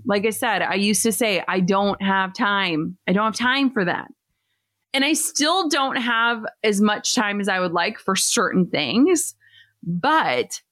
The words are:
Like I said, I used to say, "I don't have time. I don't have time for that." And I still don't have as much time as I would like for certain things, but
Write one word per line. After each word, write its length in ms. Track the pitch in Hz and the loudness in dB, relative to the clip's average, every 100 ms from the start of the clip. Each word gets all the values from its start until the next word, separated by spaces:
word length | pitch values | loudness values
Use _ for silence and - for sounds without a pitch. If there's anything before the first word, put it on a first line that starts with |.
Like 220 | - 202 220 | -2 0 0
I 40 | |
said, 300 | - 240 190 | -2 -2 0
I 140 | 165 | 0
used 280 | 190 202 208 | 0 2 2
to 80 | 226 | 0
say, 300 | - 226 185 - | 0 0 0 -2
"I 120 | 180 | 0
don't 420 | 180 190 202 - | 2 2 0 0
have 320 | 196 190 185 | 0 0 0
time. 640 | 185 214 202 185 156 170 180 - | -2 -2 0 0 -2 -4 -6 -2
I 40 | |
don't 120 | 190 | 0
have 100 | 220 | 0
time 360 | 214 247 269 269 | 0 0 2 0
for 140 | 254 | 0
that." 240 | 175 - - - _ _ _ _ _ _ _ | -2 -2 -6 -18 _ _ _ _ _ _ _
And 120 | 269 | -2
I 100 | 277 | 0
still 540 | 320 - - 302 370 330 | 0 -2 0 2 2 0
don't 280 | 294 269 247 | 0 0 -2
have 480 | 240 226 233 233 220 - | -2 0 0 -2 -6 -4
as 180 | 220 202 | 0 2
much 340 | 214 208 - | 2 2 -2
time 260 | - 208 202 | -2 -2 -2
as 80 | 202 | -2
I 120 | 185 | 0
would 120 | 180 | 0
like 260 | 170 175 220 | 0 -2 -4
for 160 | - | -4
certain 540 | 190 - - 180 185 175 | -2 0 0 0 2 0
things, 640 | 147 139 208 320 330 - - _ - _ _ | 0 0 2 4 2 0 -10 _ -20 _ _
but 760 | - 175 262 311 175 123 - - - | -6 -2 0 2 2 0 -2 -6 -16